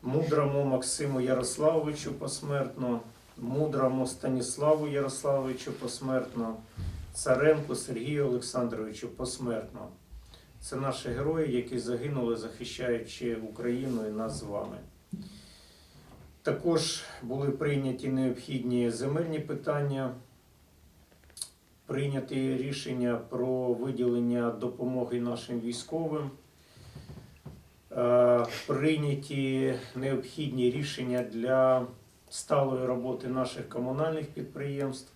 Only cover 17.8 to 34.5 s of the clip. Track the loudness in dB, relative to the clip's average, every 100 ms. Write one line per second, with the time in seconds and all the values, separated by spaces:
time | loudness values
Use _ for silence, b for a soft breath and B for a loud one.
17.8 | 0 -2 0 2 2 0 -4 -4 0 2
18.8 | 2 2 0 0 0 -2 -4 -6 0 0
19.8 | 0 0 -2 -6 -14 -20 -20 -20 -20 -20
20.8 | -20 -20 -20 -20 -20 -14 -14 -14 _ _
21.8 | -6 -2 0 -2 -2 -2 0 0 -2 -4
22.8 | -4 0 2 0 -2 -2 0 2 2 0
23.8 | 0 2 2 4 4 2 2 0 -4 -2
24.8 | -2 0 0 0 0 -4 -4 -4 -2 -6
25.8 | -4 -2 -2 -2 -4 -8 -20 -20 B B
26.8 | B B B B B B -18 -18 -20 -20
27.8 | -10 0 6 8 8 8 4 -2 -2 2
28.8 | 4 4 2 0 -2 0 2 2 2 0
29.8 | -4 -4 0 0 -2 -4 -4 2 2 2
30.8 | -4 -4 -2 0 -2 -2 2 6 6 6
31.8 | 2 -10 -20 -20 -14 -12 0 2 2 2
32.8 | 0 0 -2 -4 -2 -2 -2 -4 -8 -4
33.8 | -2 0 0 0 -4 -8 -10